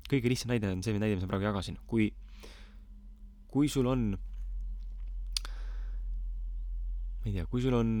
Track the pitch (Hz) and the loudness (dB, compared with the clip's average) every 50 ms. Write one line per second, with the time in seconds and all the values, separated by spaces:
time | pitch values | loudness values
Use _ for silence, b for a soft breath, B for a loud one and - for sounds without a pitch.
0 | - - - 139 113 123 123 - - 113 123 120 107 98 95 92 92 110 107 101 | -4 0 0 2 4 4 2 6 6 6 6 6 4 4 2 2 2 2 2 4
1 | 107 107 104 92 92 90 101 95 98 104 104 98 90 - 82 - - - - 113 | 4 4 4 2 2 2 2 2 4 4 2 2 0 -2 -6 -8 -6 0 4 4
2 | 110 104 - - B B B B B B B B B B B B B B B - | 4 4 2 -2 B B B B B B B B B B B B B B B -16
3 | - - - - - - - - - - - 131 147 151 - 139 127 120 131 131 | -16 -18 -16 -16 -18 -18 -18 -18 -20 -2 2 2 2 4 4 2 2 4 4 2
4 | 120 107 98 - - - - - - - - - - - - - - - - - | 2 2 0 -2 -4 -8 -8 -8 -6 -6 -4 -6 -6 -6 -6 -8 -8 -8 -8 -8
5 | - - - - - - - - B B B B B B B B B B B B | -8 -6 -6 -6 -6 -4 -4 -4 B B B B B B B B B B B B
6 | B B B - - - - - - - - - - - - - - - - - | B B B -4 -4 -6 -6 -6 -6 -6 -6 -6 -6 -6 -4 -4 -4 -4 -4 -4
7 | - - - - - 110 101 95 85 - - 123 123 131 123 120 117 113 110 110 | -4 -6 -6 -6 -4 -2 -2 -2 -2 0 0 0 2 4 4 4 4 4 4 2